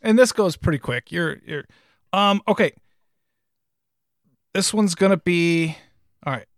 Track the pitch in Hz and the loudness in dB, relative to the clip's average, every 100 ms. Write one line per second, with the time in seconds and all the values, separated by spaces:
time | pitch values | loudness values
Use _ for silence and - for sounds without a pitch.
0 | 220 220 254 - 196 - - 147 - 123 | 2 4 4 2 -2 -2 -2 -2 -4 -8
1 | - 165 165 139 57 147 - _ _ _ | -6 -4 -4 -6 -10 -12 -14 _ _ _
2 | _ 190 202 202 - 202 190 - _ _ | _ 0 2 0 0 0 0 -4 _ _
3 | _ _ _ _ _ _ _ _ _ _ | _ _ _ _ _ _ _ _ _ _
4 | _ _ _ _ _ 190 190 214 208 170 | _ _ _ _ _ -4 -2 0 0 2
5 | 196 185 - 175 170 165 165 156 - _ | 2 2 0 0 0 0 -2 -6 -16 _
6 | _ _ - 127 - | _ _ -8 -8 -10